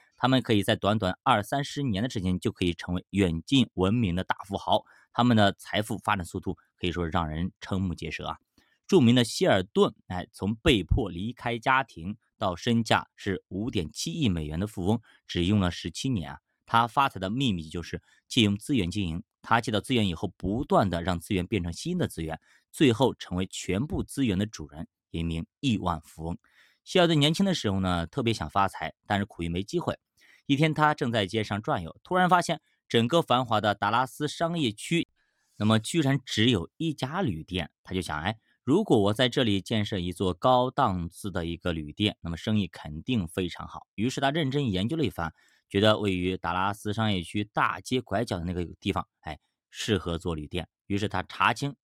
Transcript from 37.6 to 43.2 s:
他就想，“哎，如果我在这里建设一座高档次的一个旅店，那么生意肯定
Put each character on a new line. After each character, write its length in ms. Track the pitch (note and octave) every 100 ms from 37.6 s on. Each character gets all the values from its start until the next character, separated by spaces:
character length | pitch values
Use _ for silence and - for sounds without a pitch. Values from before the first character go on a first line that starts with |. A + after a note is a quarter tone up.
| D#2 _
他 100 | -
就 80 | F#2
想 180 | E2+ D2+
，“哎， 160 | E2 A2 _ _
如 200 | - D#3+
果 160 | A3 C3
我 140 | G2
在 160 | G#2+ B2+
这 140 | C#3
里 180 | A#2+ G2
建 240 | - A2 G2+
设 140 | G2+
一 120 | F2
座 220 | F2+ F#2+
高 380 | F2 B2+ B2+ B2+
档 360 | - B2+ F#2 E2+
次 220 | - G#2+
的 160 | F2+ E2
一 100 | E2+
个 160 | F2+
旅 220 | E2 D2
店， 240 | D2+ G#2 -
那 100 | F2+
么 40 | E2+
生 240 | - G#2+
意 60 | F2+
肯 360 | - D#2+ D2+
定 240 | D2+ B2+